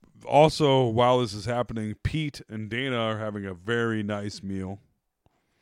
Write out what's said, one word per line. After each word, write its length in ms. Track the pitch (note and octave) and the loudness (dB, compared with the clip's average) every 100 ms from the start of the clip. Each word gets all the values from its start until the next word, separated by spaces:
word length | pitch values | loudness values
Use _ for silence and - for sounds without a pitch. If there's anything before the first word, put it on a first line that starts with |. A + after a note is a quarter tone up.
| _ A2 A#2 | _ _ 2
also, 580 | C3 D#3 - D3 C3+ B2 | 6 6 6 4 4 4
while 340 | A2+ B2 B2+ | 4 4 4
this 140 | A#2+ | 2
is 100 | G#2 G#2+ | -4 -4
happening, 480 | A#2+ A#2+ A2+ G#2+ G#2 | -4 -4 -4 -6 -4
Pete 380 | - D#3 D3+ - - | -4 -2 -4 -6 -12
and 200 | G#2+ G#2+ | -10 -6
Dana 280 | A#2 C3+ B2 | -6 -4 -2
are 220 | A2+ G#2+ | -2 -2
having 260 | A2 G#2 G2 | -6 -6 -8
a 80 | |
very 480 | F2+ F#2 A#2+ A#2 A2 | -8 -4 0 0 0
nice 400 | G#2 G#2 G#2 - | -2 -4 -6 -8
meal, 360 | G2 G2 F#2+ G2 _ _ _ _ _ _ _ _ | -8 -6 -6 -10 _ _ _ _ _ _ _ _